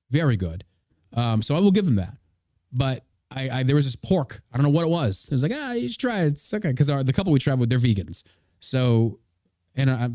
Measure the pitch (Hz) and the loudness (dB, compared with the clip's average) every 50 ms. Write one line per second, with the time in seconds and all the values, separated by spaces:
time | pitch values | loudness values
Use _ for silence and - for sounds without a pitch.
0 | _ - 123 160 170 139 117 92 92 82 82 95 - _ _ _ _ _ _ _ | _ -4 -2 0 2 2 2 0 -2 -4 -6 -10 -14 _ _ _ _ _ _ _
1 | _ _ - 120 120 117 110 107 107 - 143 170 202 202 185 214 190 160 113 98 | _ _ -4 -2 0 0 0 0 0 0 2 2 4 4 4 4 2 2 0 0
2 | 87 - - - _ _ _ _ _ _ _ _ _ _ 123 123 139 131 131 - | -2 -4 -10 -18 _ _ _ _ _ _ _ _ _ _ -4 -2 -2 -2 -4 -6
3 | - _ _ _ _ - 131 135 131 131 123 131 127 127 143 147 139 131 120 - | -10 _ _ _ _ -14 -10 -8 -6 -4 -2 -2 0 2 2 2 2 0 -4 -6
4 | - - 185 175 127 - - - - _ - 123 143 147 143 165 170 160 170 170 | -2 0 0 0 0 -2 -8 -16 -14 _ -2 0 2 2 2 2 2 0 0 0
5 | 139 104 92 - - - 143 123 135 175 254 302 285 254 247 240 247 247 233 - | 0 -2 -2 -4 -6 -4 -2 -2 0 -2 -2 -4 -6 -6 -4 -4 -4 -6 -6 -4
6 | - 240 226 196 170 147 147 - - - 208 214 208 156 127 127 147 143 143 135 | -2 -2 0 0 0 0 0 -2 -4 -6 -6 -4 -2 -2 0 0 0 0 0 0
7 | 131 131 - - 190 175 151 135 - 147 135 127 120 117 127 123 123 123 104 98 | 0 0 0 0 2 2 2 2 2 2 0 2 2 2 2 2 2 2 2 0
8 | 85 - - - - _ _ _ _ _ _ _ - - 131 131 127 123 117 113 | -2 -6 -10 -14 -14 _ _ _ _ _ _ _ -8 -4 -2 0 2 4 4 4
9 | 113 110 - - _ _ _ _ _ _ _ _ _ _ _ 135 135 131 131 117 | 2 2 -2 -6 _ _ _ _ _ _ _ _ _ _ _ 0 0 2 2 0
10 | 123 123 | -2 -4